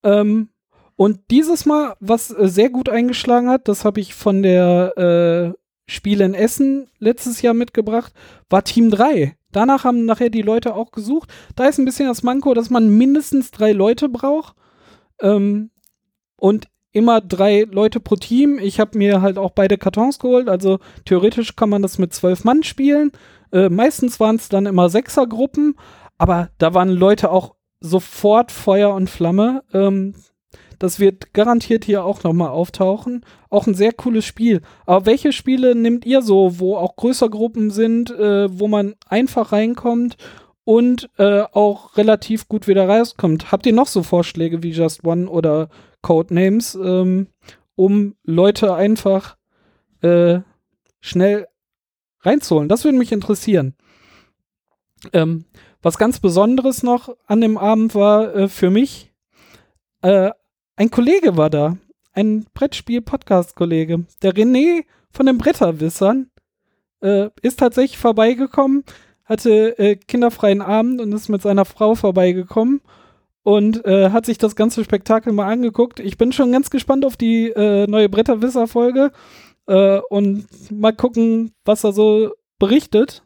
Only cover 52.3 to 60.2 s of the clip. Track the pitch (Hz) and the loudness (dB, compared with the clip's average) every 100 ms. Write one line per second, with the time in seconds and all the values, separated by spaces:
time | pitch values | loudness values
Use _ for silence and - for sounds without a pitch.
52.3 | 285 - 156 147 226 302 262 240 214 - | 0 0 0 0 0 2 0 0 -4 -4
53.3 | 202 - 185 135 - _ _ _ _ _ | -4 0 0 -2 -8 _ _ _ _ _
54.3 | _ _ _ _ _ _ _ - 180 160 | _ _ _ _ _ _ _ -4 -2 0
55.3 | 165 - _ _ _ 170 - 226 - 196 | -4 -10 _ _ _ -4 0 -2 0 0
56.3 | 170 214 254 262 254 240 240 - - _ | 2 2 2 -2 -2 -2 -2 -4 -20 _
57.3 | 214 226 214 202 220 220 202 202 208 220 | 0 0 0 0 0 0 2 2 2 0
58.3 | 202 196 - 185 202 269 - _ _ _ | -2 -4 0 0 2 0 -6 _ _ _
59.3 | _ _ _ _ _ _ _ 180 196 | _ _ _ _ _ _ _ 2 2